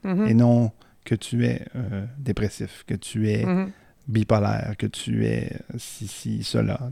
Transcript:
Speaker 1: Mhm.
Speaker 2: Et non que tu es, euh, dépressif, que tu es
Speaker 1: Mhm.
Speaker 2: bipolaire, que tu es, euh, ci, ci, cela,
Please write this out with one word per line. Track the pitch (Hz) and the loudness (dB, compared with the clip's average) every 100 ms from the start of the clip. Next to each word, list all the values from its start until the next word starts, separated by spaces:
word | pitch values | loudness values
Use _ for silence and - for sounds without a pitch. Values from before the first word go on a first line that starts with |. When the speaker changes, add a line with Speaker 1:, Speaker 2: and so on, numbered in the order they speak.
Speaker 1:
Mhm. | 196 180 110 | -2 2 4
Speaker 2:
Et | |
non | 113 120 120 113 - _ _ | 6 8 6 4 -2 _ _
que | - 113 | -4 -4
tu | - 120 120 | -2 0 0
es, | 123 - - | -2 -6 -8
euh, | 101 98 113 139 | -6 -6 -6 -6
dépressif, | 120 101 104 - 107 - - | -4 -2 -2 -4 -10 -10 -6
que | 113 | -6
tu | - 110 107 | -4 -2 0
es | 110 185 | 2 2
Speaker 1:
Mhm. | 180 190 - _ _ - | 0 -2 -8 _ _ -2
Speaker 2:
bipolaire, | 110 107 110 101 110 107 104 | 0 4 4 4 0 -2 -4
que | 107 | -4
tu | - - 113 110 | -4 -2 0 2
es, | 113 - | 0 -2
euh, | - - 120 | -8 -10 -12
ci, | - - 101 | -12 -12 -12
ci, | - 113 110 | -8 -6 -4
cela, | 110 117 104 - 127 | -2 0 0 -2 -8